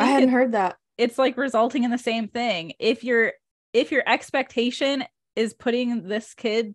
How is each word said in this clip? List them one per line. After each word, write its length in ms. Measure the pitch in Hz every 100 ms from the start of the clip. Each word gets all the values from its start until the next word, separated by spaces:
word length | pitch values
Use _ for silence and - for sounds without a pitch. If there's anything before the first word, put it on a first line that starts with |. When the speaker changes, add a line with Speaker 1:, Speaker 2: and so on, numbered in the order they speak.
Speaker 1:
I 60 | 240
hadn't 220 | 277 262
Speaker 2:
it 40 |
Speaker 1:
heard 200 | 247 254
that. 240 | 220 185 - _ -
Speaker 2:
it's, 180 | 240 -
like, 220 | 262 247
resulting 460 | 269 233 233 294
in 60 | 240
the 60 | 240
same 320 | - 226 214
thing. 460 | 233 240 180 165 -
If 260 | 220 247
you're 280 | 240 233 220 - _ _ _ 233
if 160 | 294
your 100 | 269 -
expectation 960 | 240 - 277 262 - 240 - 277 277 - _ _
is 180 | - 226
putting 560 | - 254 240 247 233 180
this 240 | 208 -
kid, 420 | - 233 220 220